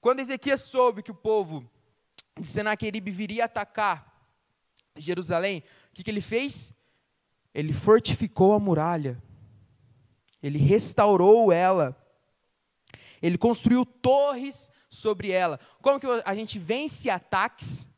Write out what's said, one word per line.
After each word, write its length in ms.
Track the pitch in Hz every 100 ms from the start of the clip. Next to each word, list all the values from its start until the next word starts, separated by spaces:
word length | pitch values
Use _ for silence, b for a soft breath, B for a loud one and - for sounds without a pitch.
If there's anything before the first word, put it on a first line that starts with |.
Quando 200 | 240 262
Ezequias 420 | 262 269 277 269
soube 380 | - 262 247 202
que 80 | 208
o 40 |
povo 500 | 190 220 220 180 156 120 _ _ _ _ - _ -
de 80 | 165
Senaqueribe 640 | - 208 214 220 208 190
viria 340 | 185 208 220
atacar 680 | 233 226 208 - 208 160 - _ _ _ _ _ _ _ _ -
Jerusalém, 680 | 151 175 165 170 190 185 - b b
o 40 |
que 80 | -
que 80 | 185
ele 100 | 208
fez? 540 | - 226 277 - - - _ _ _ _ _ _ _
Ele 180 | - 151
fortificou 800 | 147 - 220 226 - 220 - 190
a 60 | 208
muralha. 640 | 202 160 160 170 139 123 - - - _ _ _ _ _ _ _ _ _
Ele 160 | 143 147
restaurou 920 | 139 208 208 - 208 196 185 220 220
ela. 440 | 170 185 190 139 131 _ _ _ _ _ _ _ _ _ B B B
Ele 160 | 170 175
construiu 480 | 233 233 226 247 247
torres 840 | _ 247 277 285 254 277 - - b b
sobre 400 | - 214 202 196
ela. 280 | 185 180 143 b b
Como 180 | 269 277
que 80 | 269 233
a 120 | 226
gente 240 | 196 220 208
vence 500 | 160 240 302 - 254
ataques? 800 | 185 _ 190 214 _ - - -